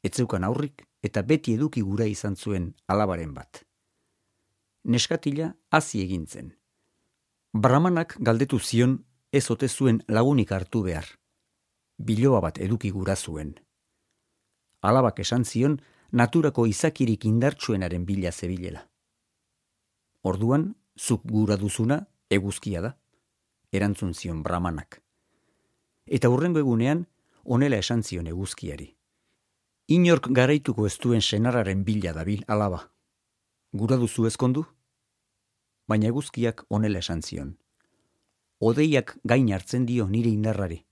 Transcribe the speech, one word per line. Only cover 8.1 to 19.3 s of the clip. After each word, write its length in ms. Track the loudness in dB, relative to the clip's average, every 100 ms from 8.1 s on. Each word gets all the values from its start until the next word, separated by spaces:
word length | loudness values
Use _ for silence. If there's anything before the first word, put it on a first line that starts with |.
| -2
galdetu 400 | 2 2 2 0
zion 460 | 0 2 2 2 -6 _ _
ez 200 | -2 0
ote 160 | -2 -2
zuen 340 | 2 2 2 0
lagunik 440 | 2 4 4 2
hartu 300 | -2 -2 -2
behar. 220 | -2 -4 -8 -18 _ _ _ _ _ _ _ _
Biloba 440 | -2 2 4 4
bat 160 | 2 -4
eduki 320 | -2 -2 -2
gura 260 | -4 -2 -4
zuen. 380 | -4 -8 -10 -12 _ _ _ _ _ _ _ _ _ _ _ _
Alabak 380 | 2 4 2 -2
esan 260 | -4 -2 -2
zion 320 | 0 0 -2 _ _ _
naturako 540 | 0 2 4 2 2 0
izakirik 600 | 2 -2 0 -2 0 0
indartsuenaren 800 | 2 2 -2 -4 -2 -2 -4 -4
bila 260 | -2 -4
zebilela. 560 | -6 -8 -6 -8 -14 -20 _ _ _ _